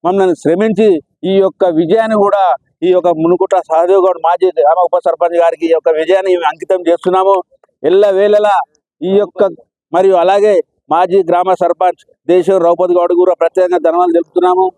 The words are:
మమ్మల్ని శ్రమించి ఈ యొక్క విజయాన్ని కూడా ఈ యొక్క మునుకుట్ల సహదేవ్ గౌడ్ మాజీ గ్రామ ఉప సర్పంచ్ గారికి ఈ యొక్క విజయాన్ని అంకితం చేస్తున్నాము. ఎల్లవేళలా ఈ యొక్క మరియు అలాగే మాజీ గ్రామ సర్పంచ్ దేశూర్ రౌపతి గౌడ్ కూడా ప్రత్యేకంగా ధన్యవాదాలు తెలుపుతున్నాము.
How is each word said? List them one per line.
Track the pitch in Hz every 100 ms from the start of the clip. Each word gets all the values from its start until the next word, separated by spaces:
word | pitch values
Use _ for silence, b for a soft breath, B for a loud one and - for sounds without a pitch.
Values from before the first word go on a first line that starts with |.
మమ్మల్ని | 170 196 185 165
శ్రమించి | 143 175 220 185 220 165 _ _
ఈ | 180 196
యొక్క | 190 -
విజయాన్ని | 185 160 165 220 220 220
కూడా | 202 196 185 143 _ _
ఈ | 175
యొక్క | 180 175
మునుకుట్ల | 160 165 175 190 185
సహదేవ్ | 170 160 175 196
గౌడ్ | 185 170
మాజీ | 160 175 185
గ్రామ | 165 147 170
ఉప | 175 175
సర్పంచ్ | 170 160 175 170
గారికి | 170 160 165
ఈ |
యొక్క | 160 165
విజయాన్ని | 156 160 190 190
అంకితం | 180 156 156 180 185 170
చేస్తున్నాము. | 170 185 185 190 190 - _ _ _
ఎల్లవేళలా | 143 190 202 190 208 208 208 190 147 _ _ _
ఈ | 170 196
యొక్క | 202 - 196 170 _ _ _
మరియు | 170 190
అలాగే | 185 175 202 214 185 - _ _
మాజీ | 160 185 196
గ్రామ | 165 175 180
సర్పంచ్ | 180 170 175 185 175 _ _ -
దేశూర్ | 180 175 190
రౌపతి | 170 170 180
గౌడ్ | 175 175
కూడా | 175 180 175
ప్రత్యేకంగా | 165 - 180 175
ధన్యవాదాలు | 165 170 180
తెలుపుతున్నాము. | 165 - - 254 180 370